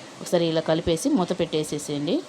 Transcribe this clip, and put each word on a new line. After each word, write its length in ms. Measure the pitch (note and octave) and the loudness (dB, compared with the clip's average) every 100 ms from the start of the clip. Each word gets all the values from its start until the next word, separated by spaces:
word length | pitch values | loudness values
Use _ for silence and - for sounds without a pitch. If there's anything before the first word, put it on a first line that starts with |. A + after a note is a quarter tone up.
| - - | -18 -14
ఒకసారి 240 | F3 F3+ E3+ | 0 2 4
ఇలా 100 | D#3+ D#3 | 2 2
కలిపేసి 360 | D#3+ - E3 C4+ C#4+ | 2 2 0 2 2
మూత 140 | F3 F3+ | 2 0
పెట్టేసేసేయండి. 760 | E3 D3+ C#3 D3+ D3 D3 D3 C4+ | 0 0 -2 -4 -4 -4 0 -2